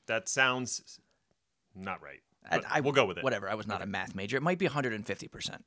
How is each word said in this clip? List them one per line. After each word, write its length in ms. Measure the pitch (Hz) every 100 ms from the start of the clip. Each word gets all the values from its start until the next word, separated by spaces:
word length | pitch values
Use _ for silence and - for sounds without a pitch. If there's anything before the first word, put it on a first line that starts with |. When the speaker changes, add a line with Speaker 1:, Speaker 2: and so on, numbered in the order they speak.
| -
Speaker 1:
that 240 | 113 -
sounds 680 | 135 131 127 123 - - - _ _ _ _ _ _ _
not 260 | 92 95 90
right. 200 | 71 69 _ _ -
Speaker 2:
I, 60 | -
Speaker 1:
But 60 | -
Speaker 2:
I, 100 | 151
Speaker 1:
we'll 140 | 139
go 100 | 139
with 140 | - 87
it. 40 |
Speaker 2:
whatever. 260 | 131 107 98
I 40 |
was 120 | 107 104
not 160 | 95
Speaker 1:
Okay. 20 |
Speaker 2:
a 20 | 98
math 280 | 98 98
major. 240 | 95 101 131
It 40 |
might 160 | 156 180
be 60 |
a 60 | 190
hundred 240 | 143 127
and 120 | 107 104
fifty 220 | 98 -
percent. 340 | - - -